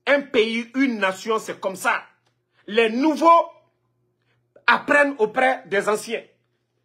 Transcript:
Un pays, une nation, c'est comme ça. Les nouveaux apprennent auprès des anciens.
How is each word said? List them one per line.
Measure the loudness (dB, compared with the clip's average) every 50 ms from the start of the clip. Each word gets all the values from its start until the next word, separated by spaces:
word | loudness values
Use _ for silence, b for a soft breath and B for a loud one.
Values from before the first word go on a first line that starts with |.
| _ 0
Un | 0 0
pays, | 0 -2 0 0 0 0 -2 -6 -6 -6 -4
une | -2 -2 -2 -2 -2
nation, | -2 -2 -2 -4 -6 -4 -4 -4
c'est | -4 -8 -12 -8
comme | -8 -8 -8
ça. | -4 -4 -2 -2 -2 -6 -12 _ _ _ _ _ _ _ _ _ _ _ -4
Les | 0 0 0 0
nouveaux | 0 0 0 0 0 2 4 6 6 6 4 0 -8 _ _ _ _ _ _ _ _ _ _ _ _ _ _ _ _ _ _ _ _ -4 _ 0
apprennent | 0 0 0 0 2 2 2 2 0 -2
auprès | -2 -2 0 0 0 0 0 -2 -6
des | -4 -4 -2 0 0
anciens. | -2 -4 -4 -8 -10 -10 -10 _ _ _ _ _ _ _ _ _ _ _ _